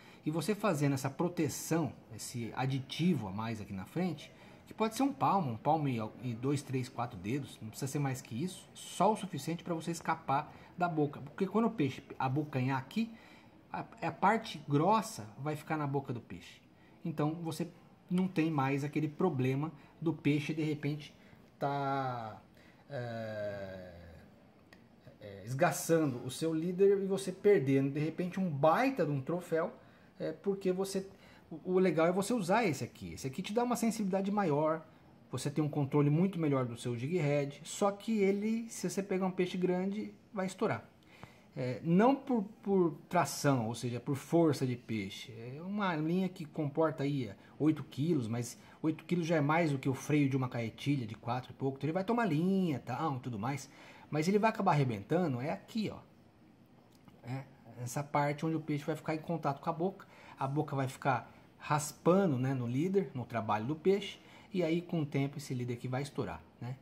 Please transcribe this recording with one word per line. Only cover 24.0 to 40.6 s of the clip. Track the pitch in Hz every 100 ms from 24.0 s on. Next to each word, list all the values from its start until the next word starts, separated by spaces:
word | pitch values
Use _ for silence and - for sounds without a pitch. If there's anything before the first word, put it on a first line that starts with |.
| 85 82 - - - - - - - - - -
é, | 104 98 101
esgaçando | 131 170 170 - 165 151 120
o | 127
seu | - 160
líder | 160 170 180 196 196
e | 190
você | 190 185
perdendo | 180 208 196 135 135 139
de | 143
repente | 156 160 180 190
um | 185
baita | 139 156 175 262 269 156
de |
um | 143
troféu, | 135 170 - 160 208 - - - - -
é, | 156
porque | 156 196 196 185
você, | 180 190 190 190 - - - -
o, | 165 180 185
o |
legal | 185 156 165
é |
você | 180 190
usar | 240 165 208 220
esse | 131
aqui. | 117 - 90
Esse | 82 131
aqui | 127
te | 185
dá | 214
uma | 247
sensibilidade | 240 226 226 202 190 196
maior, | 208 190 143 156 160 - - - - -
você | 123 147
tem | 147
um | 151
controle | 151 135 147 143
muito | 151 190 175
melhor | 160 135 123
do | 117
seu | 123
jig | 117 131 180
head, | 147 147 139 -
só | - - 202
que | 196 - 220
ele, | 196 202 214 226 226
se | - -
você | -
pegar | 190 185
um | 185
peixe | 180 180 185
grande, | 180 180 190 202 208 - -
vai | 208
estourar. | 190 -